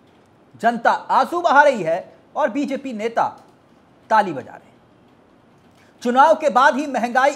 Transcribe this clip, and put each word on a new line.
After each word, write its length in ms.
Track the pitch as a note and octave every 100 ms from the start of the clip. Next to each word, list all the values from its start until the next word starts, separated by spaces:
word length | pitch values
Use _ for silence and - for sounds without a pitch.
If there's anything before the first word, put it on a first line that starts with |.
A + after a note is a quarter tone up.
| _ _ _ _ _ -
जनता 360 | A3 A#3 A#3
आंसू 500 | F3 - A3 C4+ E4+
बहा 220 | E4+ C#4
रही 200 | D4 A#3+
है 140 | D#3+ F3 - - _ -
और 140 | C#4+
बीजेपी 440 | A#3 C4+ C4+ C4+
नेता 340 | G#3+ A3+ A3+ C3 - _ _ _ _ _ _ -
ताली 240 | A3 G3
बजा 180 | C#3 G2+
रहे 80 | F#2
हैं। 1400 | _ _ _ _ _ _ _ _ _ _ _ _ _ _
चुनाव 340 | A#3+ B3 D4+ D#4
के 140 | D#4
बाद 240 | A#3 C#4+ C4+
ही 100 | D4+
महंगाई 480 | B3+ A#3+ B3 C#4